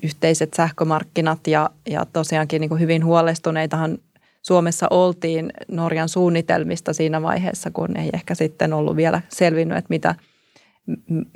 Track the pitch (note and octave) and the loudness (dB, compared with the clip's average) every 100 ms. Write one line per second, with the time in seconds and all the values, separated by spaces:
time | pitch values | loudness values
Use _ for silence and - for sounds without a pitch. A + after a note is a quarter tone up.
0 | D#3 - E3 D#3+ D#3+ - E3 - D#3+ D#3 | -8 0 0 2 0 0 0 0 0 0
1 | - - D#3+ D#3+ - D#3 D#3 - - D3+ | -2 -2 0 0 0 2 0 -4 -6 -4
2 | E3+ E3 D#3 D#3+ D3+ D#3+ D#3 D#3+ E3 E3 | -2 -4 -2 -2 0 -2 -2 0 2 2
3 | E3 E3+ E3 E3 E3+ D#3+ D#3+ D#3+ D#3+ E3+ | 4 4 4 0 -2 -2 -2 -2 -2 -4
4 | _ _ _ _ - F3+ E3+ E3 F3 F3+ | _ _ _ _ 2 4 4 0 2 4
5 | F3+ F3+ E3 D#3+ E3 - - E3 E3 E3 | 4 2 -2 -2 -4 -10 -8 -4 -2 -2
6 | D#3+ F#3 F3+ E3 E3 E3 D#3+ E3+ - D#3+ | -2 2 2 2 2 0 0 -4 -4 -2
7 | D#3+ D#3+ D#3+ - F#3 - E3+ E3+ E3+ - | 0 0 0 -2 -2 -6 -8 -6 -6 -4
8 | D#3+ E3 - F3 D#3 - D#3+ D#3 D3+ D#3 | -4 -6 -6 -2 -2 0 0 0 0 2
9 | D#3+ E3+ - - F3 D#3+ E3 D#3+ - E3 | 2 0 -2 0 2 2 0 -2 -2 -2
10 | E3 F3 _ _ _ _ _ _ - - | 0 -2 _ _ _ _ _ _ -10 -10
11 | - E3 - | -4 -6 -4